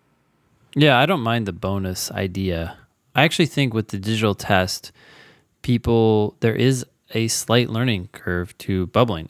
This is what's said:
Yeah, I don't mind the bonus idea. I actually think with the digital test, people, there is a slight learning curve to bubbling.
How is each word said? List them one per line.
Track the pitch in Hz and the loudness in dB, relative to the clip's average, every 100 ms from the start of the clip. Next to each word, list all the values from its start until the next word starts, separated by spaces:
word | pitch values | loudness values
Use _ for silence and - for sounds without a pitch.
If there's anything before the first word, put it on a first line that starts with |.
| _ _ _ _ _ _ _ - | _ _ _ _ _ _ _ 2
Yeah, | 147 123 | 4 4
I | 147 | 4
don't | 185 | 0
mind | 117 117 101 | 0 -2 -2
the | |
bonus | 90 92 98 95 92 - | -6 -4 -4 -4 -6 -8
idea. | 98 98 90 95 85 82 - _ _ _ - | -6 -6 -4 -4 -4 -6 -12 _ _ _ 0
I | |
actually | 156 - 160 | 0 2 -2
think | - 135 | 0 -2
with | 110 104 | -2 -4
the | 101 | -6
digital | 98 113 107 | -4 0 0
test, | 98 - 98 92 - - _ _ - - _ _ _ | -2 0 0 2 -4 -12 _ _ -20 -20 _ _ _
people, | - 120 - 117 113 107 104 - | -2 -2 2 4 4 4 0 0
there | 117 110 | -2 2
is | 123 131 - _ _ | 2 0 -6 _ _
a | 113 113 | -4 -2
slight | - - 117 120 | -4 2 2 2
learning | 110 127 104 90 | -2 -2 -2 -6
curve | - - 90 87 - | -12 -6 -4 -4 -10
to | - 95 87 | -4 -2 0
bubbling. | 107 120 85 80 | 2 2 0 -4